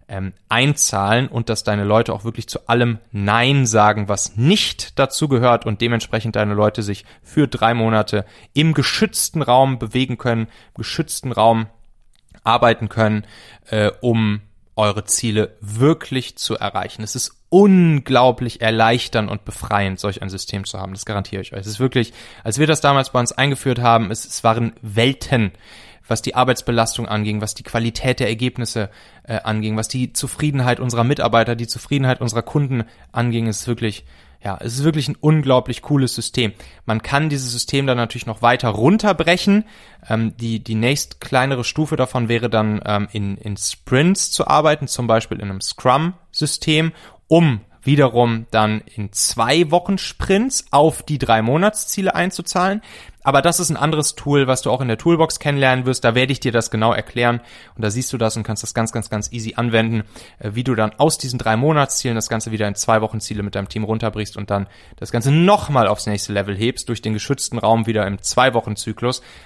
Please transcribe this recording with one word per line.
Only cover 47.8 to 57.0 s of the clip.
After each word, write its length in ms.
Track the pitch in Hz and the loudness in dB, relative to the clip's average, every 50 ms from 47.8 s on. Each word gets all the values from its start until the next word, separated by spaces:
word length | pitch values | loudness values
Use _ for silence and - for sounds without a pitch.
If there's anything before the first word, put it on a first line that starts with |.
| - | 0
wiederum 640 | 135 147 147 139 135 117 120 123 117 113 113 113 - | 2 4 4 4 4 4 2 2 2 2 -2 -4 -2
dann 300 | - 110 107 107 107 107 | 0 2 2 2 0 -4
in 320 | - - - 110 104 101 - | -6 -10 -10 -10 -10 -8 -4
zwei 580 | - - - - 120 113 120 143 165 175 147 | -4 -4 -2 0 -2 0 2 4 2 2 2
Wochen 260 | 160 175 - - 196 185 | 2 0 2 0 -2 -2
Sprints 680 | - - - - - - 190 196 240 262 - - - - | -4 -8 -10 -8 -2 0 2 2 2 0 -2 -6 -4 0
auf 320 | - 143 151 160 - - - | 4 4 4 4 2 0 -6
die 160 | - 151 127 | -6 -4 -2
drei 220 | 131 - 113 110 | 2 2 2 2
Monatsziele 720 | 110 117 135 160 190 214 214 - - - - - 190 180 - | 4 2 2 2 2 2 0 -2 -6 -6 -6 -2 -2 -2 0
einzuzahlen. 680 | - 175 190 - - - - - 185 180 190 202 220 - - - - - - - _ - | 0 -2 -2 -4 -6 -10 -4 -2 0 0 0 -2 -4 -8 -12 -20 -20 -20 -20 -20 _ 0
Aber 200 | 135 135 139 135 | 2 4 4 4
das 160 | 175 165 - | 4 2 2
ist 100 | 175 - | 0 -2
ein 80 | 156 - | -2 0
anderes 380 | 139 156 156 151 147 - - | 0 0 0 0 -2 -2 -4
Tool, 320 | - - 143 143 143 135 127 | -6 -2 2 2 4 4 4
was 160 | 131 - - | 2 0 0
du 80 | 127 | -2
auch 100 | 120 127 | -2 0
in 60 | 131 120 | 0 -2
der 100 | 110 110 | -2 0
Toolbox 400 | - 170 170 151 165 - - - | 2 2 4 4 4 2 0 -4
kennenlernen 480 | - 147 143 139 135 131 127 127 123 | -4 -2 0 2 2 4 2 2 0
wirst. 180 | 127 127 - - | -2 -2 2 0
Da 120 | 117 113 | 2 2
werde 160 | 123 131 131 | 2 2 0
ich 80 | 139 - | -2 -2
dir 120 | - 131 | -2 0
das 200 | 110 117 113 - | 0 0 0 0
genau 200 | - 110 110 117 | -2 0 2 2
erklären. 480 | 113 - | 2 0